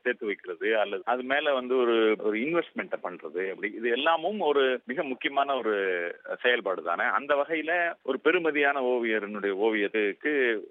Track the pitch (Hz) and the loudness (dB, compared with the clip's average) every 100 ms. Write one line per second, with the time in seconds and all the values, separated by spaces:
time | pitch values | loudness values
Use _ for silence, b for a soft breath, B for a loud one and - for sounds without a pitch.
0 | 123 113 107 95 92 85 101 110 101 98 | 0 -2 -2 -6 -8 -4 0 2 2 -2
1 | 113 123 127 143 151 131 127 131 120 113 | -2 -2 0 0 2 0 2 2 4 6
2 | 110 104 110 107 143 170 - 113 92 92 | 4 4 0 0 0 0 -2 -8 -6 -6
3 | 90 85 80 85 95 87 104 101 117 120 | -8 -10 -8 -4 -4 -4 -8 -4 -2 0
4 | 156 165 170 214 156 143 131 123 - 143 | 2 0 0 -2 0 2 2 0 -6 -6
5 | 143 123 143 139 139 131 110 101 95 90 | -6 -4 -4 0 0 0 0 0 0 -2
6 | 85 - - 95 123 120 98 87 82 87 | -4 -8 -10 -2 0 2 0 -4 -2 -2
7 | 120 104 143 143 143 160 156 175 170 - | 0 0 0 0 2 -2 -2 -2 -2 -4
8 | - 131 156 180 160 147 139 143 127 123 | -6 0 2 2 2 2 2 2 2 2
9 | 117 110 101 104 101 95 110 107 98 110 | 2 0 -2 -4 -2 2 2 2 0 0
10 | 104 92 151 147 123 107 - | 0 -2 -2 2 2 0 -4